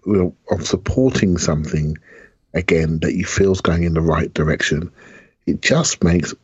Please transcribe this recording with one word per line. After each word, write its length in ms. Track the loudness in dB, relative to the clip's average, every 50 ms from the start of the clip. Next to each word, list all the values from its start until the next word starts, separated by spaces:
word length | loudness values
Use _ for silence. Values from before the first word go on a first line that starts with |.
| _
you 80 | 2 2
know, 220 | 2 2 0 -2 _ _ -4
of 160 | -4 -4 -2
supporting 720 | -2 -4 -2 -2 -2 0 2 2 2 2 2 2 2 0 0
something 580 | 0 0 0 0 -2 -2 -2 -2 -2 -2 -4 -6 _ -20 -20 -20 -20 -20 _ _ _ _ -6
again 460 | -4 0 2 2 2 2 0 -2 -2
that 140 | -2 -2 -2
you 100 | -2 -4
feel's 380 | -4 0 2 2 2 2 0 0
going 220 | 0 0 2 0
in 100 | 0 0
the 60 | 0 0
right 300 | 2 0 0 -2 -4 -2
direction. 560 | -2 -2 0 0 -2 -2 -2 -2 -4 -4 -8 _ _ -20 -20 -20 -20 -20 _ _ _ _
It 160 | -4 -4 -2 0
just 420 | 0 2 2 2 0 -2 0 2
makes 300 | 2 2 2 0 -2 -8 _